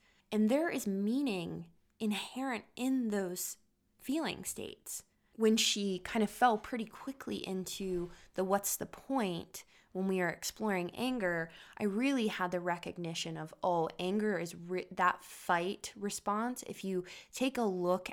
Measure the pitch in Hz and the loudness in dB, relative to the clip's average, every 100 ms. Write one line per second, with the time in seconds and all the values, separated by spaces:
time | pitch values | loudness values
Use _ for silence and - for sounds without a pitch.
0 | _ _ - 214 214 277 339 262 208 196 | _ _ -2 2 4 4 2 -2 -2 -2
1 | 202 254 285 190 170 165 170 _ _ - | 0 0 0 -2 -4 -8 -10 _ _ -4
2 | 220 196 - 254 262 240 - - 254 262 | -2 -2 -4 -6 -4 -4 -6 -2 2 2
3 | 226 208 185 180 - - _ _ _ _ | 2 0 0 -4 -6 -8 _ _ _ _
4 | - 302 262 - - - 98 - - - | -2 0 0 -4 -6 -6 -8 -10 -12 -12
5 | - _ _ - 220 226 - 214 202 185 | -12 _ _ 4 6 6 4 2 0 -2
6 | - 226 208 - 247 214 - 240 220 - | 0 2 2 6 4 4 0 -6 -6 -8
7 | - 269 - 202 - 190 180 - 190 180 | -10 -10 -6 -6 -4 -4 -4 -4 -2 -2
8 | 175 - - - 190 196 196 - - - | -2 -8 -8 -2 2 2 2 -4 -6 -10
9 | - 269 202 170 - - - - _ 185 | -2 0 2 -2 -6 -12 -16 -20 _ -2
10 | 190 185 175 151 - - 214 190 175 - | 0 2 0 -2 -6 -4 0 0 -2 -4
11 | 254 254 185 170 165 - - - 202 196 | -2 0 0 0 -2 -8 -16 -2 0 2
12 | 269 269 214 - 180 180 175 175 - - | 2 4 2 0 0 0 0 -2 -4 -6
13 | 170 165 165 160 156 - 185 175 160 - | -6 -4 -6 -6 -8 -2 2 4 2 0
14 | 180 208 214 180 170 175 170 185 - 185 | 0 2 2 0 -2 -8 -6 -4 -4 2
15 | 180 - - - - 170 180 - - - | 2 2 -4 -6 2 2 2 -4 -8 -6
16 | 202 - - 208 240 247 - - 190 185 | -4 -4 -2 0 0 -4 -8 -6 -2 -2
17 | 180 - - - 262 254 220 185 175 185 | -4 -10 -12 -2 0 2 2 2 2 2
18 | 185 | 0